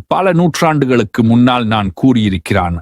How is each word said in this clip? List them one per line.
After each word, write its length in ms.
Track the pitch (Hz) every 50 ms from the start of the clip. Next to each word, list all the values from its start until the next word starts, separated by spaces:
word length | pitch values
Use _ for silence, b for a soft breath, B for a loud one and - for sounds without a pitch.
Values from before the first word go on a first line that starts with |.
| -
பல 240 | - 160 170 185 190 170
நூற்றாண்டுகளுக்கு 920 | 165 180 165 - - 175 160 156 143 139 127 127 117 107 - - 127 113
முன்னால் 420 | 113 117 120 123 127 123 123 117
நான் 260 | 107 113 107 101 95 -
கூறியிருக்கிறான். 800 | - - 135 123 117 107 101 95 85 - - 98 95 90 87 85 82